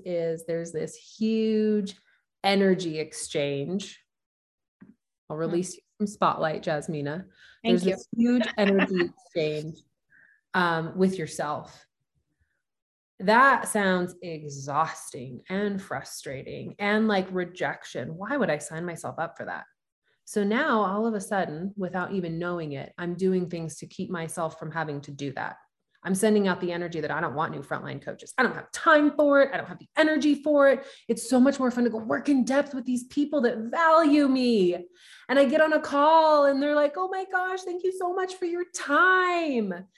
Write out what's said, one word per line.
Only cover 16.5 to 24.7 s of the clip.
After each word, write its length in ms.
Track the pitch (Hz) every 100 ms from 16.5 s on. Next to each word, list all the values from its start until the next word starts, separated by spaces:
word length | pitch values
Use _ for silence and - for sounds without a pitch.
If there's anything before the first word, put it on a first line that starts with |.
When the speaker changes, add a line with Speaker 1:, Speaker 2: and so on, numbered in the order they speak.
| 143 - -
Speaker 1:
and 300 | 202 214 220
like 180 | 196 185
rejection. 840 | 185 170 - 147 151 - 156 123 160
Why 200 | 208 285
would 140 | 185
I 80 | 151
sign 260 | - 160
myself 340 | 175 165 123 131
up 180 | 160 -
for 80 | 104
that? 180 | 87 - _ _ _ _ _
So 200 | - 214
now 380 | 202 226 311 233
all 240 | 196 202 226
of 80 |
a 60 | 214
sudden, 520 | - 202 165 151 190 196
without 360 | 180 185 180
even 260 | 196 170 165
knowing 340 | 175 175 156
it, 200 | 135 139 -
I'm 160 | 175
doing 340 | 175 190 185 175
things 280 | 170 160 -
to 80 | -
keep 240 | - 180
myself 480 | 180 165 175 160 -
from 120 | 160